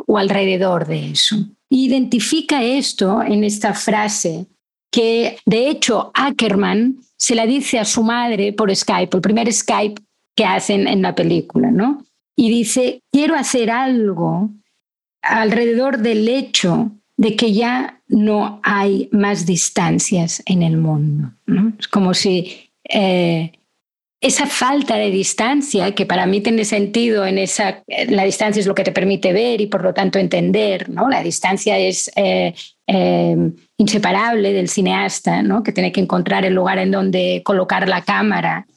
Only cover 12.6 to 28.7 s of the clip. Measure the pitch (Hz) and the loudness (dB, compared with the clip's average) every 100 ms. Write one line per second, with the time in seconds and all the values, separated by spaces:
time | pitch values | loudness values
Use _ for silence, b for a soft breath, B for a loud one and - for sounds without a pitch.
12.6 | 214 262 247 - _ 285 311 302 - 247 | 0 0 0 -4 _ 2 2 0 0 0
13.6 | 226 240 262 240 208 170 165 165 208 208 | 0 0 0 2 0 0 -2 0 -4 -6
14.6 | _ _ _ _ _ _ - 226 214 226 | _ _ _ _ _ _ -2 0 2 2
15.6 | 233 233 269 269 233 214 226 269 269 - | 2 2 0 0 0 2 0 0 -2 -2
16.6 | 180 160 - - _ - 214 214 233 202 | 0 0 -2 -8 _ 0 0 2 0 2
17.6 | 233 254 277 - - 208 214 208 208 - | 0 -2 -6 -12 -2 0 2 0 -2 -4
18.6 | - 202 202 190 - 208 202 190 170 170 | -2 0 0 0 0 0 0 0 -2 -2
19.6 | - 208 165 165 - 180 165 - - 180 | -2 -2 0 0 0 0 -2 -4 -2 0
20.6 | 165 160 160 151 151 147 135 - - 180 | 2 2 0 0 0 -2 -6 -8 -2 0
21.6 | 220 214 - 208 185 175 202 180 180 - | 0 -2 -4 0 2 0 0 0 -4 -12
22.6 | _ _ - 214 190 180 170 165 165 - | _ _ -4 0 2 2 2 0 -4 -10
23.6 | _ _ _ _ _ _ 269 - 285 - | _ _ _ _ _ _ 0 0 -2 0
24.6 | 254 285 262 214 208 190 196 - 226 285 | 0 0 0 0 0 0 -2 -2 0 0
25.6 | 277 196 190 208 - 180 185 202 226 226 | 0 0 0 -2 0 0 2 0 0 0
26.6 | 208 208 202 233 233 208 190 190 190 - | 0 0 0 0 0 0 0 0 -2 -2
27.6 | 196 - - - - 202 196 - 214 208 | -2 -4 -8 -6 -2 0 0 0 0 0
28.6 | 196 | 0